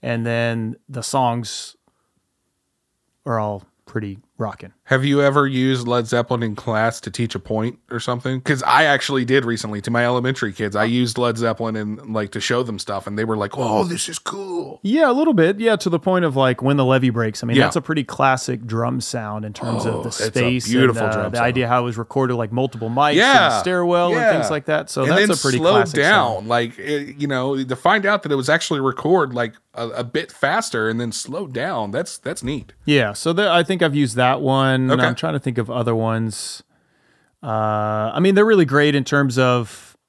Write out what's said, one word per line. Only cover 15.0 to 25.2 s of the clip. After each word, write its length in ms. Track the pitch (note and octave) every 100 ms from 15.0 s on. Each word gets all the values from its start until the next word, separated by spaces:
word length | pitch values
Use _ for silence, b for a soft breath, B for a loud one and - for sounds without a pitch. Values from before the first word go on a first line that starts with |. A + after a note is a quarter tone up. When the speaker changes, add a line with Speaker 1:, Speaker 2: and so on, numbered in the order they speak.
| D#4
Speaker 1:
a 40 |
little 200 | B3 D#4
bit. 260 | A3+ E3 G3+
Yeah, 180 | A3+ G#3+
to 120 | F#3+
the 100 | E3+
point 260 | F#3+ F#3 E3+
of, 100 | C3+
like, 260 | C3 B2
When 140 | C3 C#3+
the 80 | C3
Levee 240 | C3 B2+
Breaks. 300 | A#2 A2+ G#2
I 40 | A#2
mean, 80 | B2+
Speaker 2:
Yeah. 60 |
Speaker 1:
that's 140 | B2 F3
a 40 |
pretty 220 | C3+ D#3
classic 640 | C#3 - C3+ C3 - B2 A#2
drum 320 | A2+ A#2 C3
sound 460 | A2+ B2 G#2+ G#2+ G#2+
in 80 |
terms 320 | G#2 A#2+ A2+ A#2
Speaker 2:
Oh, 40 | A2+
Speaker 1:
of 40 |
the 60 | A#2
Speaker 2:
it's 100 | -
a 60 | A2
Speaker 1:
space 400 | A#2+ B2 B2+ A2
Speaker 2:
beautiful 360 | B2 C3 A2+
Speaker 1:
and, 80 | A2
uh, 20 | G#2+
Speaker 2:
drum 100 | G#2+
Speaker 1:
the 60 | A#2
Speaker 2:
sound. 100 | A#2+
Speaker 1:
idea 200 | B2 A#2+
how 100 | B2
it 40 | A#2+
was 120 | A2+
recorded, 380 | A2+ - C3 A#2+
like, 160 | A2+
multiple 380 | A#2 C3 B2 A2+
mics 260 | A#2+ D3 D3
Speaker 2:
Yeah. 300 | A#3+ C4 F3
Speaker 1:
and 80 | A2+
stairwell 460 | F3+ F3+ F3 F3 F3
and 80 | F3
Speaker 2:
Yeah. 140 | A#3
Speaker 1:
things 180 | E3+ A2+
like 140 | D3+ C#3+
that. 240 | D#3 D#3+
So 140 | -
Speaker 2:
And 80 | C3
Speaker 1:
that's 100 | F3